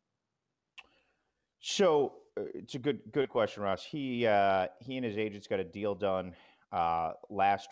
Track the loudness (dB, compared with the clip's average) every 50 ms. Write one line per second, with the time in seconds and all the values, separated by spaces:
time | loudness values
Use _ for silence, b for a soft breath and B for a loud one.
0 | _ _ _ _ _ _ _ _ _ _ _ _ _ _ _ -20 -20 _ _ _
1 | _ _ _ _ _ _ _ _ _ _ _ _ -10 -6 0 2 4 4 6 4
2 | 2 0 -2 -8 -20 _ _ -10 -10 -8 -10 -12 -12 -10 -10 -4 -2 -2 -2 -2
3 | -6 -4 -2 -2 -2 0 2 0 0 0 0 -2 -2 -2 -2 -2 -4 -8 -8 -6
4 | -6 -4 -2 2 4 4 6 6 6 6 4 4 2 0 -4 -10 -14 -10 -8 -6
5 | -4 -4 -2 -2 -2 -4 -4 -8 -6 -4 -4 -4 -4 -4 -6 -4 -4 -4 -2 0
6 | 0 0 0 0 -2 -4 -10 b b b b b b b -2 0 0 2 2 0
7 | -2 -4 -6 -8 -12 -8 -2 2 2 2 2 2 -2 -8